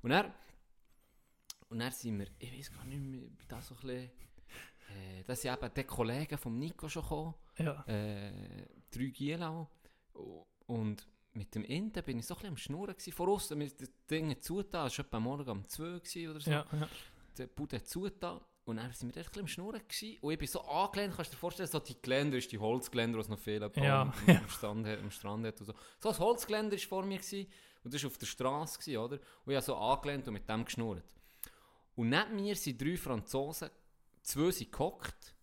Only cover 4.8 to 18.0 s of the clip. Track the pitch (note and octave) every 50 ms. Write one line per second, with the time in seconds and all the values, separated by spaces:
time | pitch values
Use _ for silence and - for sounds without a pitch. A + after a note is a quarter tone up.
4.8 | - - G#2 G2 F#2+ F#2 F#2 F#2 F#2 - B2+ B2 - B2+ B2+ - - A#2 - -
5.8 | C3 - - C#3 A#2+ A2 A#2+ C3+ D#3 - D3+ C#3 - B2 A2+ A#2+ C#3+ E3 E3+ -
6.8 | - D#3 - E3+ D3+ - D#3 D3 D#3 E3 D#3+ - - - - - D#3+ D#3 C#3+ C#3+
7.8 | C#3+ - G#2+ G#2 G#2 G#2 G#2 G2+ G2+ G2+ F#2+ F#2+ G2 F#2 F2 F#2+ F#2+ - - -
8.8 | - - - A#2+ B2+ C3+ B2 - C#3 C#3+ D#3 E3+ F3 D#3+ D#3+ E3 D#3+ D3 - _
9.8 | _ - _ _ _ _ - - - - F2 D#2+ E2 _ _ _ _ - B2 A2+
10.8 | A2 G#2+ G#2 G#2 - - - _ _ _ _ A2 G2 - - A2 G#2+ - B2+ D#3+
11.8 | G#3 A3 G#3+ - E3 - C3 A#2 A2+ - F3 - - G#3 D3+ - - - C#3 E3
12.8 | G3+ G3 F#3 - - - D3+ - F3 F3+ G3+ G3 - - D#3 D3 D3 C#3 - -
13.8 | C3+ B2+ - _ _ - D3+ D#3+ D#3+ D#3 C3+ - - - E3 G3+ G3 - - F3
14.8 | D3+ B2+ - - - - - A2+ A2 A#2+ C3+ C#3+ C#3+ B2+ A2 G2 G2 - - -
15.8 | D#3 E3+ F3+ F3 E3+ - - F3 E3+ D#3+ D#3 D3+ D3 D#3+ D3+ D3+ - - - D3+
16.8 | D#3 - - - - - - - - - - - B2+ B2 - - D3 C#3+ - A#2
17.8 | - - - E3+